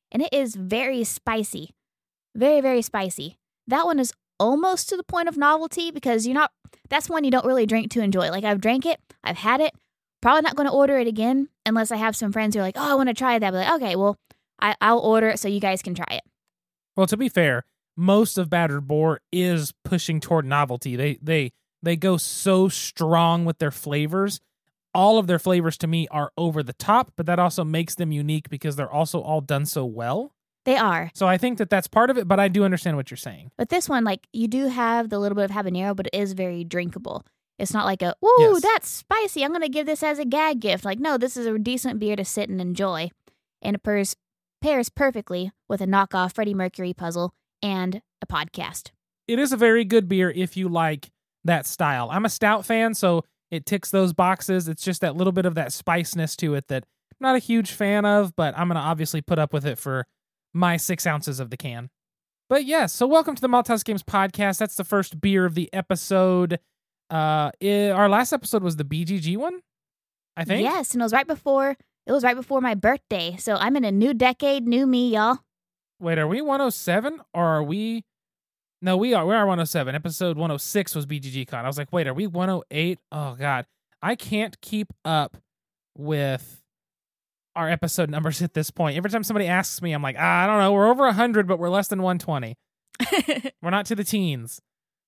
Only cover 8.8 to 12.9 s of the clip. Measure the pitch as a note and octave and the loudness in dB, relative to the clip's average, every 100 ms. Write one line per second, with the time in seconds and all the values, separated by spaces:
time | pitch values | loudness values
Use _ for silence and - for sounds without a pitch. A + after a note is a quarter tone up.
8.8 | E4 D#4+ _ _ - F3 G#3+ C4 D#4 - | 0 -4 _ _ -8 -4 0 2 2 -2
9.8 | _ _ _ _ A#3 D#4 D4+ C#4+ C#4 C4+ | _ _ _ _ 2 4 2 0 2 4
10.8 | C#4 C4+ A#3 G#3+ A3+ C4+ C#4 _ A3 A3+ | 4 4 0 0 0 0 -2 _ -2 0
11.8 | A3 A3 A3 G#3 G#3 A3 G#3+ G#3 F#3 C4 | 0 -2 -2 -2 -2 0 0 0 -2 -2
12.8 | D4 | 0